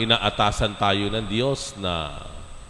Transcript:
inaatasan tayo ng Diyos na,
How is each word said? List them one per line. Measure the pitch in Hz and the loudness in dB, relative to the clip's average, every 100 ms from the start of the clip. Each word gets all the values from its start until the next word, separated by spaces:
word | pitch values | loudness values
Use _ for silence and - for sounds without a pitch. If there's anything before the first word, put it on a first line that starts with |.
inaatasan | 113 113 101 - 104 - 113 | 2 4 2 4 2 4 -2
tayo | 101 104 101 101 | 2 4 4 2
ng | 110 101 | -2 -2
Diyos | 107 131 135 - 101 | 0 0 0 -6 -6
na, | 95 85 76 71 - - - - | -2 -2 -4 -8 -10 -12 -12 -14